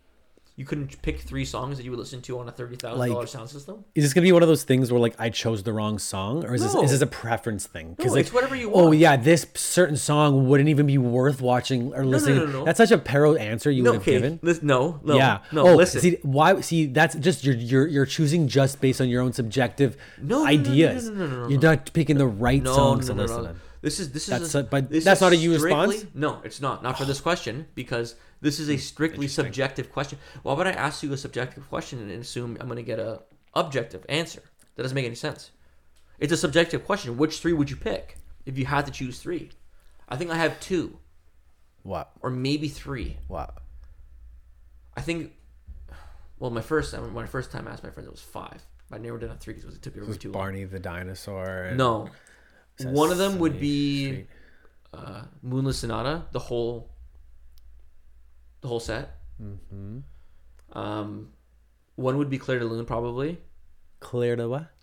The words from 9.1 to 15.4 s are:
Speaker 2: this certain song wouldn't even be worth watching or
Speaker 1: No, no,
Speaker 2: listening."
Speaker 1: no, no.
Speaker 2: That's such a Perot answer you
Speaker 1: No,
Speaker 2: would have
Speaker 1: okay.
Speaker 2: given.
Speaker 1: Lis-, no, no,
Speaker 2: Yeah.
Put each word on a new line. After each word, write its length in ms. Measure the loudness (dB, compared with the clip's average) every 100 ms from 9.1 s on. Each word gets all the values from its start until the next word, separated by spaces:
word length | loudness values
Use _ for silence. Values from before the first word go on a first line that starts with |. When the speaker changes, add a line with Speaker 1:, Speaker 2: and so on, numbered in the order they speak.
| 6
Speaker 2:
this 280 | 6 4 2 -8
certain 420 | -2 2 2 2
song 500 | 0 4 4 4 6
wouldn't 220 | 6 6
even 160 | 4 4
be 100 | 4
worth 440 | 2 2 2 2
watching 520 | 2 0 0 -2 -2
or 40 | -2
Speaker 1:
No, 60 |
no, 60 | 2
Speaker 2:
listening." 280 | 2 4 2
Speaker 1:
no, 80 | 0
no. 180 | -2
Speaker 2:
That's 140 | 0 4
such 140 | 6
a 60 | 6
Perot 400 | 4 4 6 4
answer 320 | 0 -2 0
you 140 | 4
Speaker 1:
No, 80 | 4
Speaker 2:
would 40 | 4
have 60 |
Speaker 1:
okay. 80 | 2
Speaker 2:
given. 260 | 2 2 -2
Speaker 1:
Lis-, 200 | 0 0
no, 380 | 2 2 2 -2
no, 140 | 2 4
Speaker 2:
Yeah. 220 | 4 2